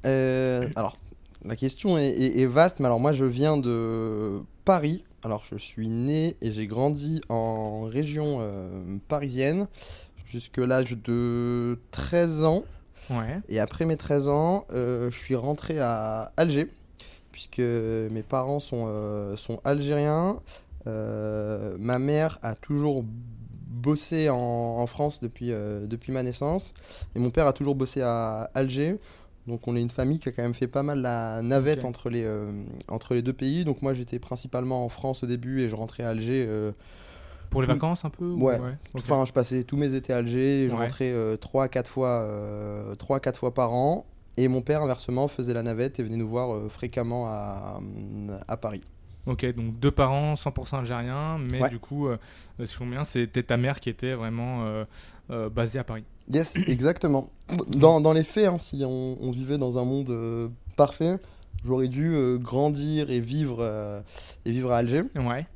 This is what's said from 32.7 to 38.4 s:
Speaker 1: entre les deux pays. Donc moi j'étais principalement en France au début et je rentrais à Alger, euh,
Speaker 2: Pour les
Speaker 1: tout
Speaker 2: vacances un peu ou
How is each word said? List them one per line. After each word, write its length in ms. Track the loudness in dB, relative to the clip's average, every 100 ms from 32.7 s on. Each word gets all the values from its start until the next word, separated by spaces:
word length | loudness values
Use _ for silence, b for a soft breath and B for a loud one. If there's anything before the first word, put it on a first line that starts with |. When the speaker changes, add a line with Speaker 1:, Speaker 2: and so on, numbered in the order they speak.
| -12 -8
Speaker 1:
entre 240 | -8 0
les 80 | 0
deux 100 | 0
pays. 320 | -2 -2 0
Donc 180 | 0 0
moi 120 | 0
j'étais 260 | -2 -4 -8
principalement 640 | -6 -8 -4 -4 -2 -2
en 60 | -2
France 340 | -4 -4 -2
au 20 | -2
début 360 | -2 -2 0
et 80 | 0
je 60 | -2
rentrais 260 | -6 -4
à 60 | -4
Alger, 360 | -2 0 0 2
euh, 280 | 0 -2 -6 B B B B B B B
Speaker 2:
Pour 120 | 2
les 60 | 4
Speaker 1:
tout 40 | 2
Speaker 2:
vacances 280 | 2 0
un 60 | -4
peu 160 | -6 -4
ou 180 | 4